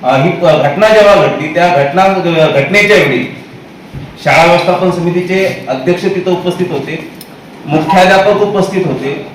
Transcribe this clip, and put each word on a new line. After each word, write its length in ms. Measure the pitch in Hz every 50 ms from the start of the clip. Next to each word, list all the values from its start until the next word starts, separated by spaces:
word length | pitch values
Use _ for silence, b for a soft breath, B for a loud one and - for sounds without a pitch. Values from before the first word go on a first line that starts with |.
| -
अ, 120 | 127 135
ही 140 | 147 160 180
प-, 160 | 165 - 175
घटना 420 | 165 156 - 139 139 - 185 214 220
जेव्हा 260 | 220 214 202 202 202
घडली 400 | - - 139 - 143 151 156 -
त्या 140 | 175 175 175
घटना, 380 | 180 143 139 139 170 185 190 196 190 185 170 170 165 160 156
घटनेच्या 500 | 156 139 139 135 - 190 208 208 202 208
वेळी 400 | 185 - 139 127 - - - - - - - - - - - - - - - - - - - - - -
शाळा 200 | 147 139 156 165
व्यवस्थापन 460 | 175 175 170 - - - - 185 180
समितीचे 760 | 165 170 165 175 170 180 180 175 190 190 190 180 - - - -
अध्यक्ष 360 | 131 131 - 180 180 180 202
तिथं 260 | 190 - 175 - 185
उपस्थित 360 | 175 - - 180 - - 180 -
होते, 400 | 156 135 139 147 156 160 - - - - - - - - - - - - -
मुख्याध्यापक 760 | 143 151 156 156 156 175 185 185 185 196 196 196 208 202 196
उपस्थित 460 | 208 - 208 190 185 - 190 185 -
होते 400 | 151 127 - 131 139 143 - - -